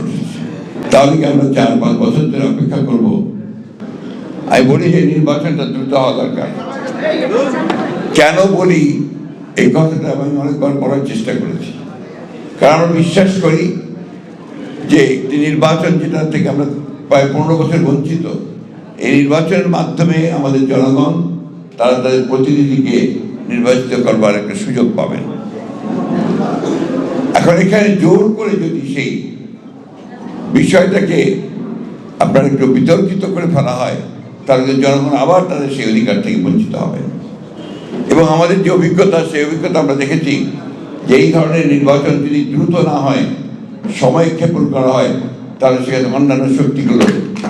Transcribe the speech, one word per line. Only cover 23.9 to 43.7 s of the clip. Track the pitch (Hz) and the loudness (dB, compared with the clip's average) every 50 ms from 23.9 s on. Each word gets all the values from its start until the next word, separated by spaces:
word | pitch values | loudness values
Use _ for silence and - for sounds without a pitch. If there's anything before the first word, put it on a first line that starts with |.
| 127 123 120 | -2 0 0
করবার | 113 110 110 110 104 104 104 | 2 2 2 2 2 2 0
একটা | 101 - - - - | -2 -4 -6 -6 -4
সুযোগ | 170 123 123 123 - - - | -4 0 0 0 0 0 -2
পাবেন। | - - - - - - - - - - - - - - - - - - - - - - - - - - - - - - - - - - - - - - - - - - - - - - - - | -2 -2 -4 -6 -6 -8 -8 -8 -10 -10 -12 -12 -12 -12 -12 -10 -8 -6 -6 -4 -4 -2 -2 -2 0 0 0 0 -2 -2 -2 -4 -2 -2 -2 -2 -2 -2 -2 -4 -4 -4 -4 -4 -4 -2 -2 0
এখন | - 165 170 180 185 | 2 2 4 4 4
এখানে | 196 202 214 208 208 202 - 156 | 4 4 4 4 4 2 4 4
জোর | 160 180 190 208 220 220 220 | 4 4 4 4 0 0 0
করে | 220 202 196 180 165 | -2 -2 -2 -2 -2
যদি | - - - 139 135 - | -2 -4 -4 -6 -4 -4
সেই | 139 127 - - - - - - - - - - - - - - - - - - - - - - - - - - - - - 113 135 | -4 -4 -4 -4 -6 -8 -10 -14 -14 -16 -18 -18 -18 -20 -20 -20 -20 -20 -20 -20 -20 -18 -18 -18 -16 -14 -14 -12 -12 -8 -2 0 2
বিষয়টাকে | 160 - - 175 185 190 190 - 196 170 160 143 - - - - - - - - - - - - - - - - - - - - - | 2 4 4 4 4 4 2 0 0 2 0 2 2 2 0 -2 -4 -8 -10 -10 -10 -10 -10 -10 -10 -12 -14 -16 -16 -18 -4 -2 0
আপনার | - - 135 135 135 | 2 4 4 4 4
একটু | 139 131 131 127 127 | 2 2 2 4 4
বিতর্কিত | - - - 170 - - - - - - 190 180 | 4 4 4 4 4 2 0 0 -2 -2 -2 -2
করে | 175 170 170 - | -2 -2 0 2
ফেলা | 139 123 120 123 123 | 2 2 0 0 -2
হয়, | 127 101 73 - - - - - - - - - - | -2 -2 -2 -4 -8 -10 -12 -14 -16 -16 -18 -14 0
তাহলে | - 135 127 131 135 135 135 135 | 2 2 2 4 2 2 2 4
জনগণ | 139 139 143 139 143 139 127 135 | 4 4 2 2 0 0 2 2
আবার | 156 180 185 170 - | 4 4 2 2 0
তাদের | - 143 143 131 - | -2 -4 -4 -4 -4
সেই | - 120 110 110 | -4 -2 0 0
অধিকার | 110 - 104 101 - - | 2 2 2 0 -2 -2
থেকে | 110 113 - 90 | -2 -2 0 0
বঞ্চিত | 101 - - - - - - - | 2 2 0 0 0 -2 -4 -4
হবে। | - - - - - - - - - - - - - - - - - - - - - - - - - 175 | -4 -4 -6 -6 -8 -8 -10 -12 -12 -14 -16 -16 -16 -16 -16 -14 -14 -14 -14 -12 -10 -8 -8 -2 0 2
এবং | 160 165 156 156 | 4 4 4 4
আমাদের | 165 170 175 190 190 - | 2 4 4 2 2 2
যে | 175 180 - | 2 2 4
অভিজ্ঞতা, | - - 175 180 202 196 170 165 156 - | 2 2 4 4 4 4 4 2 0 0
সেই | 151 151 147 | -2 -2 -2
অভিজ্ঞতা | 151 156 156 160 180 175 160 151 | 0 -2 -2 -2 -2 0 0 0
আমরা | 139 135 139 139 | 0 0 0 0
দেখেছি | 135 160 165 - 147 113 95 90 - - - - - - - - - - - - - | 0 0 0 0 0 0 0 -2 -4 -4 -8 -10 -12 -12 -12 -14 -14 -14 -10 0 4
যে | 127 143 160 | 4 6 6
এই | 165 165 | 4 4
ধরনের | 165 156 156 160 165 151 139 143 | 2 2 2 2 2 2 2 2
নির্বাচন | 139 139 139 143 143 - 165 143 139 143 | 4 4 4 4 4 4 2 0 0 0
যদি | 147 147 147 143 120 143 | 0 0 0 0 0 0
দ্রুত | 147 160 170 170 170 160 156 | 0 0 2 2 2 2 2
না | 147 139 135 | 0 0 0
হয়, | 135 131 127 - 104 - - - - - - - - | 0 0 0 0 -2 -4 -8 -8 -12 -12 -14 -16 -16